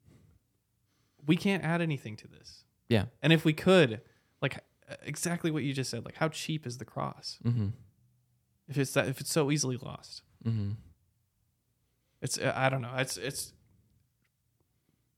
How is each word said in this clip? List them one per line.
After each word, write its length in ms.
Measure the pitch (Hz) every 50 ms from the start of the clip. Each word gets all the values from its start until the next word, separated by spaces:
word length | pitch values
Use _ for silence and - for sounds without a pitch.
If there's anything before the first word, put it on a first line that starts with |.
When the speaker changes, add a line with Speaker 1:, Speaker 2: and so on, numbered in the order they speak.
| _ - - - - - _ _ _ _ _ _ _ _ _ _ _ _ _ _ _ _ _ _ 147
Speaker 1:
we 100 | 143 190
can't 280 | - - 202 196 170 143
add 160 | 156 170 170
anything 360 | 170 165 147 127 - 110 107
to 120 | - - -
this. 360 | - - - - - - _ _ _ _ _ _
Speaker 2:
Yeah. 180 | 117 104 101 - - _
Speaker 1:
And 100 | - 151
if 120 | 165 156 -
we 80 | 160
could, 480 | 151 - - 185 190 185 151 123 107 - - - _ _ _ _ _ _
like, 180 | - 135 - - - _ _ _ _ - 107 - -
exactly 460 | - 147 - - 175 170 165 - 165
what 120 | 156 151 120
you 80 | 143
just 180 | 135 135 127 -
said, 140 | - 113 -
like, 120 | - -
how 120 | - 160 160
cheap 380 | - - - - 160 151 -
is 120 | 127 120 123
the 60 | 107
cross? 540 | - - 139 139 135 - - - - - - -
Speaker 2:
Mm-hmm. 240 | 120 120 113 101 101 113 - - - _ _ _ _ _ _ _ _ _ _ _ _ _ _ _ -
Speaker 1:
If 100 | 131 143
it's 140 | 135 127
that, 160 | - 147 104 110
if 120 | 135 -
it's 120 | 139 -
so 180 | - 165 147 135
easily 260 | 151 147 139 131 127
lost. 460 | 117 - - - - - - - - _ _ _ _ -
Speaker 2:
Mm-hmm. 280 | 117 113 107 101 101 107 - - - - _ _ _ _ _ _ _ _ _ _ _ _ _ _ _ _ _ _ _ _ _ _ _ _ _
Speaker 1:
It's, 160 | - 135 - -
uh, 140 | - 135 -
I 140 | 123 131 131
don't 140 | 135 135
know. 100 | 117 120 131
It's, 200 | 131 135 139 -
it's, 360 | 92 98 135 143 - - - - _ _ _ _ _ _ _ _ _ _ _ _ _ _ _ _ _ _ _ _ _ _ _ _ _ _ _ _ _ _ _ _